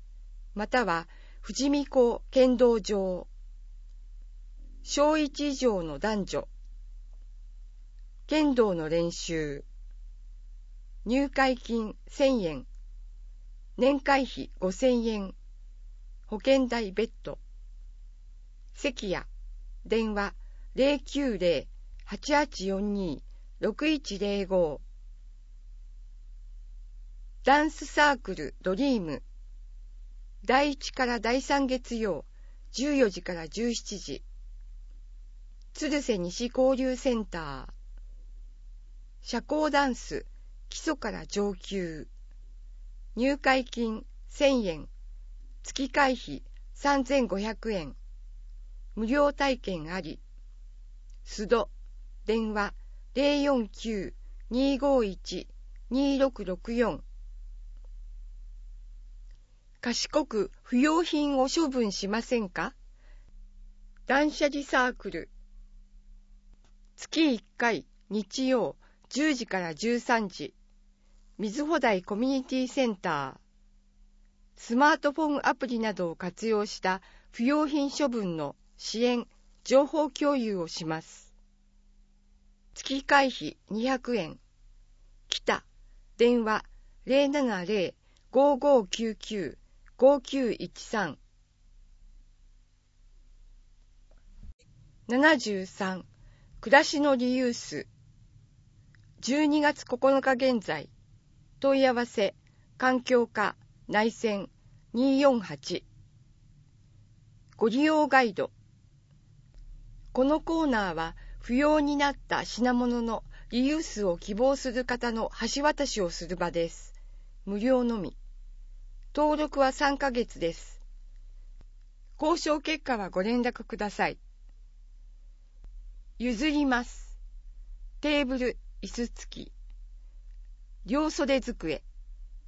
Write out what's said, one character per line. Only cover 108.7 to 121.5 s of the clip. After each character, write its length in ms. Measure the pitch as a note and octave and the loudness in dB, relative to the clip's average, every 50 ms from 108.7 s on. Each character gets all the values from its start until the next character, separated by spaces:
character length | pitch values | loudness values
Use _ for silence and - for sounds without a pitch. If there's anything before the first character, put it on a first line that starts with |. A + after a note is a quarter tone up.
| - - - - - - _ _ - - - - - - - - - - - - - - - - - - - - - | -20 -20 -20 -20 -20 -20 _ _ -20 -20 -20 -20 -20 -20 -20 -20 -20 -20 -18 -18 -18 -18 -18 -18 -20 -20 -16 -4 0
こ 100 | B3 C4 | 2 4
の 160 | C#4 D4+ D#4 | 4 4 2
コ 240 | D#4+ E4 E4 D#4+ D#4+ | 2 0 0 2 2
ー 20 | C#4+ | 2
ナ 240 | A#3+ G#3+ G3+ F#3 | 2 2 2 0
ー 20 | D#3+ | -2
は、 240 | D#3+ E3 E3 - - - - - - | -2 -4 -6 -6 -10 -14 -16 -14 -12
不 160 | - - A#3+ | -4 0 2
要 240 | C4 D4 D4+ D4+ D4+ | 4 6 6 6 6
に 180 | C#4+ C#4+ C#4+ C#4+ | 4 4 2 2
な 140 | C#4+ C#4+ | 2 2
っ 40 | C4+ - - - | 0 -2 -4 -2
た 160 | F3 C3 - | -2 -2 -2
品 300 | - - G#3 A#3+ B3 B3 | -2 -2 0 2 4 4
物 280 | A#3+ B3 A#3+ A#3+ A#3+ | 4 2 2 0 0
の 220 | A#3 A3+ A3 - - - - - - - | 0 -2 -2 -4 -6 -10 -16 -18 -10 -4
リ 160 | A#3 A#3+ C4 | 0 2 2
ユ 120 | C#4 D4+ D#4+ | 2 2 0
ー 40 | |
ス 240 | D#4+ - - G#3+ G3+ | -2 -4 -4 -2 0
を 140 | F#3 E3+ F3 | 0 0 0
希 160 | - - G3 | -2 -4 0
望 200 | G3+ B3+ C4+ C#4 | 2 4 4 4
す 160 | C4+ - C4 | 2 0 -2
る 140 | G#3+ B3+ B3 | -2 -2 -2
方 260 | - B3 A#3+ B3 A#3+ | -2 -2 -2 0 -2
の 200 | A3+ A3+ G#3+ - - - A3+ A3+ - | -2 -2 -2 -4 -4 -4 -4 -2 0
橋 80 | C4+ C#4+ | 2 2
渡 240 | D4+ D4 - C#4+ B3+ | 2 2 2 0 -2
し 120 | - G#3+ | 0 0
を 120 | F#3 E3+ | -2 -2
す 160 | - - F3 E3 | -2 -6 -8 -6
る 80 | F#3 | -4
場 160 | F3+ F3+ E3+ | -2 -2 -2
で 180 | E3 E3+ E3 E3 | 0 0 -2 -2
す。 240 | - - - - - - - - - - - - - - - | -4 -8 -16 -16 -16 -16 -16 -16 -18 -18 -18 -18 -18 -14 -8
無 140 | F#3+ G3+ G#3 | -6 -4 0
料 240 | G#3+ C4 C4 B3 B3 | 2 4 4 4 4
の 140 | A#3 A#3 G#3 | 2 0 -2
み。 180 | E3+ - - - - - - - - - - - - - - - - - - - - - - | -2 -6 -8 -10 -14 -16 -16 -16 -16 -16 -16 -16 -16 -16 -16 -16 -16 -16 -16 -16 -16 -6 0
登 260 | D4 D4+ D4+ D4+ D4 | 2 4 4 4 2
録 180 | D4+ C#4+ - C#4 | 0 0 2 4
は 120 | C4+ C4 | 4 4
三 260 | C4+ - D4 C#4 C#4+ C4+ | 4 2 2 2 2 2
ヶ 140 | C#4+ C#4 | 0 0
月 280 | A#3+ A#3+ A3 - - - | 0 0 -2 -2 -4 -4
で 140 | E3+ E3 E3 | -2 -2 -2
す。 260 | - - - - - - - - - - - - - - - - - - - | -4 -10 -16 -16 -16 -16 -16 -16 -18 -18 -18 -18 -18 -18 -18 -18 -18 -18 -18